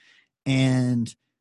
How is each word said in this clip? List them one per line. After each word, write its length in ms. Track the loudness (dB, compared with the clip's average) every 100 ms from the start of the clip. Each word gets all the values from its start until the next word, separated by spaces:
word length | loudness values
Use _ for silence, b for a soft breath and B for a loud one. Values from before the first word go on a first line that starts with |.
| b b b _
And 720 | -2 0 2 2 0 -2 -4 -8 _ _